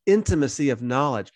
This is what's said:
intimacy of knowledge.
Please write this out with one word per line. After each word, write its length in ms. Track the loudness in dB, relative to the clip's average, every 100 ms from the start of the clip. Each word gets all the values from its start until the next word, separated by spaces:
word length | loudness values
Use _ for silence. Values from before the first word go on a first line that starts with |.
| 2
intimacy 640 | 2 2 0 0 -2 -2
of 120 | -2
knowledge. 500 | -2 0 0 -2 -8